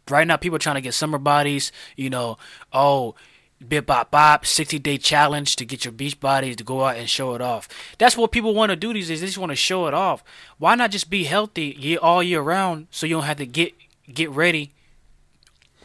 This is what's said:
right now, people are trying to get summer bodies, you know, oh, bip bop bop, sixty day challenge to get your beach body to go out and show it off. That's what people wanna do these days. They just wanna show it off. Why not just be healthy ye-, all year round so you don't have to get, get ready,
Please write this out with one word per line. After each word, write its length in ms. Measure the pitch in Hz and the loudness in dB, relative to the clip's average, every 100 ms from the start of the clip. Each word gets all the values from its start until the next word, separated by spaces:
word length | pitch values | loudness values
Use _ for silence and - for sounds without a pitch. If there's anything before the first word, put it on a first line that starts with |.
| - | 0
right 160 | 143 165 | 4 4
now, 120 | 156 | 2
people 180 | 180 156 | 0 -2
are 40 | |
trying 160 | 156 139 | -2 -2
to 60 | |
get 120 | 127 | -4
summer 240 | - 151 147 | -2 -2 0
bodies, 540 | 143 147 143 139 - - - - | 2 2 2 -2 -4 -10 -16 -8
you 120 | 135 | -6
know, 280 | 131 117 110 - - - | -4 -6 -8 -16 -20 -4
oh, 420 | 135 143 139 117 - - _ _ _ 120 | 2 4 2 -2 -10 -20 _ _ _ -4
bip 180 | 151 147 | -2 0
bop 260 | 127 117 | 0 2
bop, 340 | 147 151 147 - | 6 6 6 2
sixty 340 | - 147 147 | -2 -2 -4
day 180 | 147 139 | -4 -2
challenge 580 | - 147 147 147 143 - | 2 4 4 2 -2 -4
to 80 | 120 | -6
get 200 | 131 123 | -8 -10
your 60 | |
beach 280 | 113 143 143 | -8 -8 -4
body 360 | 135 135 135 113 | 0 0 -2 -6
to 80 | |
go 200 | 113 131 135 | -6 -2 -2
out 120 | 117 | -2
and 120 | 117 | -4
show 240 | - 131 120 | -4 -4 -4
it 60 | |
off. 260 | 123 113 - - - - | -4 -6 -8 -18 -14 2
That's 200 | 240 240 | 4 4
what 140 | 226 | 2
people 220 | 233 220 | 0 0
wanna 220 | 208 214 170 | 2 2 0
do 180 | 220 | -4
these 140 | 220 170 | -6 -6
days. 140 | 160 | -6
They 60 | 190 | -6
just 100 | 190 | -6
wanna 180 | 180 139 | -6 -2
show 320 | - 190 160 | -2 0 0
it 60 | |
off. 300 | 151 190 135 - - - - | 0 0 -2 -8 -20 -20 -2
Why 180 | 160 240 | 2 4
not 160 | 226 | 2
just 180 | 196 156 | -2 -4
be 140 | 190 151 | -4 0
healthy 500 | 190 214 - 147 139 | -2 -2 -6 -8 -6
ye-, 180 | 139 165 | -4 0
all 240 | 165 180 | 4 4
year 180 | 180 165 | 2 0
round 460 | 143 185 190 156 160 | 0 0 -2 -4 -10
so 140 | - 160 | -6 -4
you 100 | 160 | -2
don't 80 | |
have 140 | 147 147 | -2 -4
to 80 | 131 | -4
get, 280 | 131 170 - _ _ - | -2 -2 -4 _ _ -10
get 160 | 127 160 | -6 -4
ready, 400 | 139 170 160 143 _ _ _ _ _ _ _ _ _ _ _ | 0 2 0 -4 _ _ _ _ _ _ _ _ _ _ _